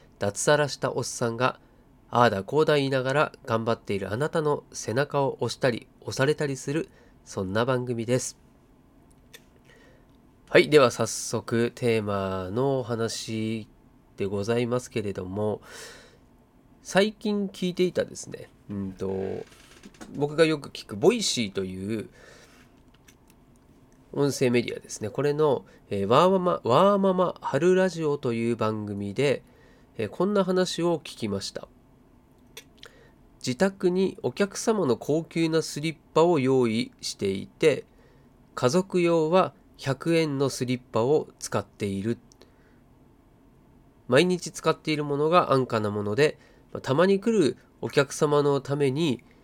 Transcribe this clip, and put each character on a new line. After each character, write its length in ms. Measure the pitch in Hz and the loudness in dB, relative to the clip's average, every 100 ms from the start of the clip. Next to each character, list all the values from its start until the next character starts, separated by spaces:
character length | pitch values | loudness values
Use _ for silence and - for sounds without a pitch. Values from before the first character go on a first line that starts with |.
| - - | -20 -8
脱 240 | 101 - | -6 -2
サ 120 | - 147 | 2 2
ラ 120 | 143 | 2
し 100 | - | -4
た 140 | 135 | -6
お 80 | - | -4
っ 40 | |
さ 280 | 123 - 120 | -6 -4 -4
ん 40 | 113 | -2
が、 240 | 127 - - _ _ _ _ | -2 -4 -12 _ _ _ _
あ 100 | 120 | 4
あ 80 | 120 | 4
だ 140 | 98 | 4
こ 160 | 95 143 | -2 0
う 60 | 156 | 2
だ 100 | 147 | 2
言 100 | 135 | 2
い 40 | |
な 100 | 135 | 0
が 120 | 131 | 0
ら 180 | 143 151 - - | 0 0 -4 -4
頑 180 | 113 113 | -2 0
張 80 | |
っ 60 | 113 | -2
て 160 | - 101 | -2 -4
い 40 | |
る 140 | 95 | -4
あ 40 | 110 | -4
な 120 | 156 | -2
た 140 | 170 | -2
の 220 | 151 143 - | 0 -2 -6
背 220 | - - | -12 -6
中 300 | 117 147 143 | -2 -2 0
を 140 | 135 - | -2 -2
押 120 | 120 | -6
し 40 | - | -2
た 160 | 135 | -2
り 160 | 113 - - | -2 -8 -18
押 120 | - | -10
さ 140 | 107 135 | -2 0
れ 80 | 147 | 0
た 100 | 151 | -2
り 120 | 135 | -6
す 140 | - | -6
る、 160 | 151 - - - _ | -6 -6 -12 -20 _
そ 200 | - - | -12 -8
ん 100 | 95 | -4
な 120 | 104 123 | -2 0
番 200 | 127 123 | 0 -2
組 220 | 117 113 | -6 -2
で 100 | 123 | -2
す。 180 | - - _ _ _ _ _ _ _ _ _ - _ _ _ - - _ _ _ _ _ - | -2 -12 _ _ _ _ _ _ _ _ _ -20 _ _ _ -20 -20 _ _ _ _ _ 2
は 80 | 156 | 4
い、 120 | 151 | 8
で 100 | 147 | 8
は 100 | 123 | 6
早 160 | - 110 | 4 -2
速 680 | - - 113 - 117 120 - | -4 -6 -6 -2 0 0 0
テ 240 | 123 113 | 0 0
ー 40 | |
マ 460 | 104 98 95 95 92 | 0 -2 -2 -4 -4
の 300 | 110 139 135 | -2 0 0
お 40 | |
話 840 | 117 113 113 - - 110 110 113 101 _ _ _ _ - | -2 -4 -4 -6 -8 -4 -4 -6 -10 _ _ _ _ -8
で 80 | 98 | -4
ご 180 | 101 | -4
ざ 140 | 101 117 | -2 0
い 80 | 120 | 0
ま 140 | 123 | -2
す 100 | - | -4
け 140 | 117 | -6
れ 100 | 101 | -6
ど 120 | 95 92 | -6 -6
も、 360 | 98 107 104 - - - - - - _ _ _ _ _ _ | -4 -2 -4 -8 -18 -18 -20 -20 -20 _ _ _ _ _ _
最 320 | - 185 214 | -4 0 0
近 340 | 214 208 208 196 | 0 -4 -4 -4
聞 220 | - 180 | -6 -4
い 40 | 175 | 0
て 80 | |
い 100 | 180 | -2
た 120 | - - | 0 -4
で 100 | - | -6
す 160 | - | -14
ね、 180 | - - _ - | -14 -16 _ -12
う 20 | |
ん 180 | 101 98 | -8 -8
と、 520 | 95 95 95 98 98 - - - - - - - 135 | -8 -6 -6 -6 -8 -12 -20 -20 -20 -20 -20 -14 -6
僕 200 | 147 151 | -2 2
が 100 | 160 | 2
よ 120 | 151 | 2
く 120 | - | -6
聞 180 | - - | -16 -12
く 80 | 101 | 0
ボ 180 | 156 | 2
イ 80 | 240 | 2
シ 240 | 190 - 104 | 0 -2 -4
ー 60 | |
と 120 | 98 | -4
い 360 | 95 92 98 110 | -6 -6 -6 -6
う 100 | 90 - - - - - - _ _ _ _ - _ _ _ _ _ _ _ _ _ | -8 -14 -20 -20 -20 -20 -20 _ _ _ _ -20 _ _ _ _ _ _ _ _ _
音 180 | 139 143 | -2 0
声 180 | 123 127 | 2 2
メ 140 | 120 | 2
デ 100 | 113 | 0
ィ 20 | - | -6
ア 40 | |
で 100 | - | -12
す 120 | - | -10
ね。 80 | 107 | -8
こ 120 | - | -4
れ 120 | 143 | -2
の、 300 | 147 151 123 - - - | 2 2 2 -4 -20 -8
え 140 | 101 98 | -4 4
ー、 20 | |
ワ 180 | 131 185 | 6 6
ー 60 | |
マ 80 | 190 | 4
マ、 220 | 180 170 | 0 -2
ワ 320 | 110 135 196 202 | 2 4 4 4
ー 20 | |
マ 160 | 196 | 2
マ 220 | 185 175 - | 2 0 -4
春 360 | - 135 175 185 | -4 0 4 4
ラ 120 | 185 | 2
ジ 160 | 165 | 0
オ 140 | 151 143 | -2 -2
と 160 | 127 | -2
い 180 | 117 117 | -2 0
う 40 | 113 | 0
番 320 | 107 110 104 | 0 -2 -4
組 260 | 101 101 | -6 -6
で、 300 | 98 139 120 - - - - _ - | -2 0 0 -6 -20 -20 -20 _ -8
え 120 | 107 | -6
ー、 20 | |
こ 160 | - 185 | -2 0
ん 80 | |
な 100 | 202 | 0
話 380 | 185 185 180 - | 2 0 0 0
を 160 | 170 165 | 0 -2
聞 180 | - - | -6 -8
き 120 | 107 | -4
ま 120 | 98 | -4
し 120 | - | -6
た。 160 | - - _ _ _ _ _ _ _ _ - - _ - - - _ _ - | -12 -14 _ _ _ _ _ _ _ _ -20 -20 _ -20 -20 -20 _ _ -10
自 120 | - 123 | -6 0
宅 340 | 196 196 180 | 0 0 0
に 300 | 180 190 - | 2 0 -2
お 100 | 127 | -6
客 240 | - 196 - | -2 -4 -2
様 300 | - 220 151 | -2 0 2
の 120 | - | 0
高 260 | - 156 | 0 -2
級 260 | 160 165 165 | -2 -2 0
な 140 | 160 | 0
ス 180 | 151 147 | -2 -6
リ 120 | 156 | -8
ッ 20 | 147 _ | -8 _
パ 100 | 156 | 2
を 140 | 170 160 | 4 4
用 300 | 127 131 120 | 4 2 2
意 240 | 110 - - | 0 -4 -8
し 140 | - - | -12 -4
て 160 | 98 | -4
い 160 | 98 98 | -4 -8
て、 380 | - 160 123 - _ - _ _ _ _ | 0 2 2 -4 _ -20 _ _ _ _
家 160 | - 123 | -2 0
族 320 | 175 185 180 | 2 0 0
用 300 | 170 170 156 | 2 2 4
は 240 | 185 170 - _ - | 2 2 -4 _ -10
百 380 | 135 135 165 165 | -6 -4 0 2
円 220 | 156 135 | 2 0
の 120 | 139 | -2
ス 140 | - | -2
リ 140 | 123 127 | -4 -4
ッ 40 | - | -4
パ 100 | 113 | -2
を 260 | 120 151 - - | 2 2 0 -10
使 180 | - 110 | -6 -6
っ 80 | - | -6
て 220 | - 101 | -6 -4
い 160 | 98 | -2
る。 160 | 107 120 - - - _ _ _ _ _ _ _ _ _ _ _ _ - _ _ - | -4 -4 -8 -20 -20 _ _ _ _ _ _ _ _ _ _ _ _ -20 _ _ 2
毎 180 | 127 180 | 4 4
日 260 | 180 160 | 2 -4
使 180 | - 165 | -4 -2
っ 80 | 156 | -2
て 140 | - | -2
い 40 | 147 | -4
る 80 | |
も 140 | 147 143 | -2 -2
の 120 | 156 | 2
が 240 | 175 - | 4 4
安 120 | 135 127 | 4 2
価 140 | 113 | 0
な 100 | 107 | 0
も 140 | 104 | -2
の 100 | 104 | -2
で、 240 | 107 151 - - - _ | 2 2 0 -16 -20 _
ま 60 | 107 | -8
あ、 40 | |
た 120 | - | -2
ま 140 | 135 185 | 2 4
に 120 | 196 | 4
来 160 | 226 220 | 2 2
る 220 | 143 - _ _ | 2 0 _ _
お 80 | 117 | -4
客 240 | - 139 | 0 0
様 300 | - 151 147 | 2 2 4
の 180 | 143 139 | 4 0
た 140 | - 143 | -2 0
め 160 | 139 | 0
に、 320 | 135 165 113 - _ | 0 0 -2 -6 _